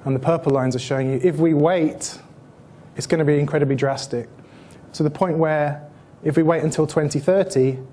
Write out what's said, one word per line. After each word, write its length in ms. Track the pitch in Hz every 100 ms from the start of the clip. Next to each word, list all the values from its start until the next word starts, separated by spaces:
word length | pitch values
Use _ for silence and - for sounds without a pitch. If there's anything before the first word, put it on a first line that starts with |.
And 100 | -
the 60 | 131
purple 320 | 131 135 -
lines 240 | 135 131 127
are 40 |
showing 320 | - 135 131
you, 80 | 131
if 140 | 180 151
we 160 | 165
wait, 680 | 147 151 185 156 - - - - - - - - - - -
it's 100 | -
gonna 160 | 165
be 160 | 151 147
incredibly 360 | 143 151 143 135
drastic. 520 | 139 131 - 120 117 - - - - - -
To 100 | -
the 60 | 151
point 280 | 147 185 160
where 500 | 160 156 147 147 - - - -
if 120 | - 147
we 80 |
wait 200 | 160 165
until 240 | 151 - 151
twenty 320 | - 151 147
thirty 600 | 143 190 190 135 131 131 -